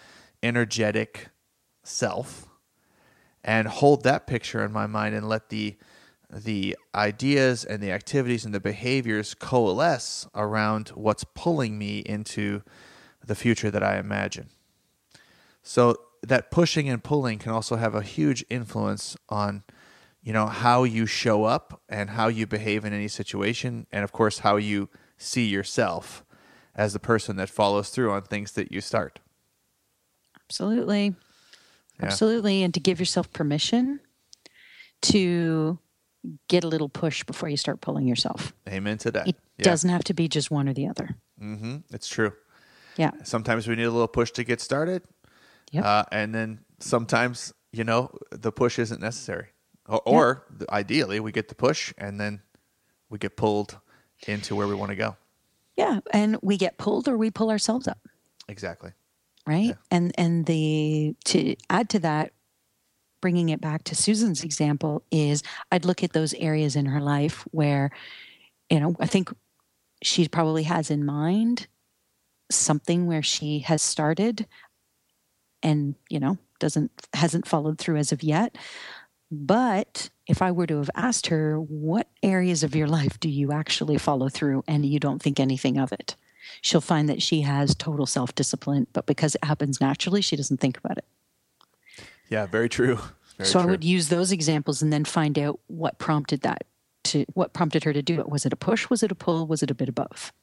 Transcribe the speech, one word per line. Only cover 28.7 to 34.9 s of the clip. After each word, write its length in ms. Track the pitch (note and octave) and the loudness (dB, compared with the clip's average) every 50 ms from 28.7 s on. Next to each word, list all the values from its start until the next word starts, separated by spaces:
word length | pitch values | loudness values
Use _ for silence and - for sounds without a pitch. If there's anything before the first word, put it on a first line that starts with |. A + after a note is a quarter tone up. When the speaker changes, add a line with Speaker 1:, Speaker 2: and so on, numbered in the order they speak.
Speaker 1:
you 80 | - G2 | -6 -8
start. 400 | - - - A2 E2 - - - _ _ _ _ _ _ _ _ _ _ _ _ _ _ _ _ _ _ _ _ _ _ _ - _ - | -6 -4 -2 -2 -2 -4 -8 -16 _ _ _ _ _ _ _ _ _ _ _ _ _ _ _ _ _ _ _ _ _ _ _ -20 _ -10
Speaker 2:
Absolutely. 640 | - - F3+ G3+ A3+ A#3+ - - G#3 G3+ G3+ G#3 F3 - _ _ _ _ _ _ - - _ _ _ _ _ _ _ - | -8 -4 -2 0 0 0 0 0 0 2 2 0 -2 -4 _ _ _ _ _ _ -20 -20 _ _ _ _ _ _ _ -6
Speaker 1:
Yeah. 80 | - | -4
Speaker 2:
Absolutely. 560 | G2 G2 G2 A3 A3 A3+ A#3 G3 G#3 G3 G3 | -2 0 2 2 2 2 2 2 2 2 4
And 120 | F#3 F3+ - | 2 2 0
to 60 | F3 | 2
give 180 | C#3+ F#3+ F3+ D#3+ | 2 2 2 2
yourself 320 | F3+ - - F3+ E3 - | 0 0 0 0 -2 -2
permission 680 | - - D#3 D3 C#3+ D3+ - - A#3 A#3+ B3 C4+ C#4+ C#4 _ _ _ _ _ _ _ - - - _ _ - - - - - - | -2 -2 0 0 0 0 0 2 2 2 2 2 -2 -4 _ _ _ _ _ _ _ -20 -20 -20 _ _ -20 -20 -20 -20 -20 -20